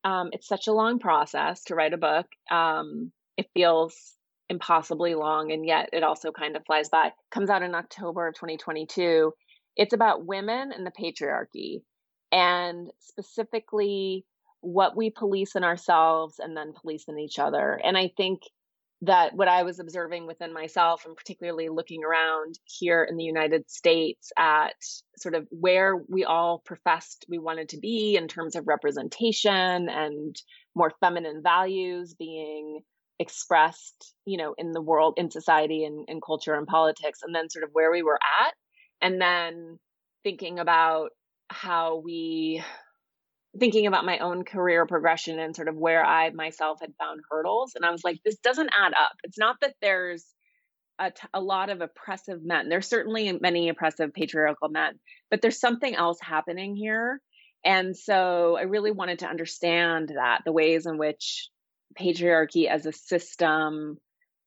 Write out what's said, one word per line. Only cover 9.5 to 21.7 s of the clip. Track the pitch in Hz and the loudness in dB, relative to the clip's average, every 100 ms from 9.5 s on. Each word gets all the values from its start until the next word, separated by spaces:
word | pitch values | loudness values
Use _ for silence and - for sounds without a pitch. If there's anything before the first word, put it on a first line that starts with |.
| _ _ - | _ _ 0
It's | 208 | 2
about | 226 220 - 170 | 4 2 2 -2
women | 196 208 240 277 | -6 -4 -4 -6
and | 220 180 | -8 -10
the | |
patriarchy, | 180 170 - 143 135 - - - - _ _ _ _ - | -8 -8 -6 -4 -4 -6 -10 -10 -12 _ _ _ _ 0
and | 185 175 175 175 175 165 - | 4 4 2 -2 -8 -14 -18
specifically | _ - - - 220 226 - 214 202 196 190 190 - _ _ _ | _ -16 -10 -6 -4 -6 -4 -2 0 0 -2 -4 -8 _ _ _
what | 180 180 190 208 | -2 2 4 2
we | 220 | -2
police | - 202 196 196 | -2 -2 0 0
in | 190 | 0
ourselves | 175 175 - 165 160 160 160 - | 0 0 4 6 6 4 -2 -10
and | 160 160 | -10 -10
then | 151 | -12
police | 160 165 156 - | -12 -12 -10 -10
in | 151 | -10
each | 147 - | -8 -2
other. | 143 143 143 - | -2 0 0 0
And | - 190 | 0 2
I | 185 - | 0 -2
think | 185 185 - _ _ _ _ - | -2 -4 -10 _ _ _ _ -4
that | 180 180 160 - | 4 6 6 4
what | 185 | 4
I | 180 | 4
was | 180 175 | 2 -4
observing | 165 175 160 170 165 | -10 -8 -6 -8 -10
within | 160 170 | -12 -10
myself, | 165 160 185 170 165 | -10 -4 2 4 2
and | 165 | -4
particularly | 160 - 180 175 165 | -18 -16 -10 -6 -4
looking | 160 | -4